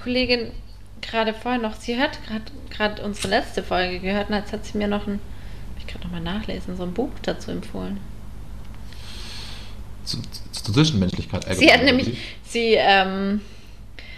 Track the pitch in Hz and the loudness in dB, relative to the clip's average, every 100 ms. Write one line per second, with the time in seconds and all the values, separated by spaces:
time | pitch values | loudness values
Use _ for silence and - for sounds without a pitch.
0 | - 247 247 247 226 - - - - - | 0 2 4 2 0 -8 -10 -12 -14 -10
1 | - 226 220 220 240 247 220 214 - 240 | -2 2 2 0 0 0 0 -4 -4 0
2 | 285 - - 220 - - - - 214 202 | 0 0 -6 -6 -6 -10 -8 0 0 0
3 | 208 202 196 214 - - 185 180 180 180 | -4 -4 2 2 2 -2 0 2 2 0
4 | 185 202 208 208 208 208 - 214 208 208 | 0 0 2 0 0 -4 -4 0 2 2
5 | 208 202 - - - - - - - - | 0 -4 -4 -8 -8 -8 -8 -6 -6 -6
6 | 180 175 165 202 214 190 185 180 180 180 | -4 -4 -2 -2 -2 -4 -4 -4 -4 0
7 | 262 - - - - 175 175 190 185 196 | -2 -2 -2 -2 -2 -6 -4 -4 -4 -4
8 | - - - - - - - - - - | -6 -8 -8 -8 -8 -8 -8 -8 -10 -10
9 | - - - - - - - - - - | -8 -8 -8 -8 -8 -8 -8 -8 -8 -8
10 | - - - - - - - 104 156 127 | -4 -4 -4 -8 -8 -6 0 6 6 6
11 | 92 - - 90 - 95 320 247 269 254 | 2 2 -2 -2 0 6 8 10 8 6
12 | - - - - - 233 226 214 135 196 | 4 -2 -6 -10 -4 0 6 6 8 8
13 | 190 190 196 208 - - - - - - | 6 2 0 0 -2 -12 -14 -14 -14 -14
14 | - | -14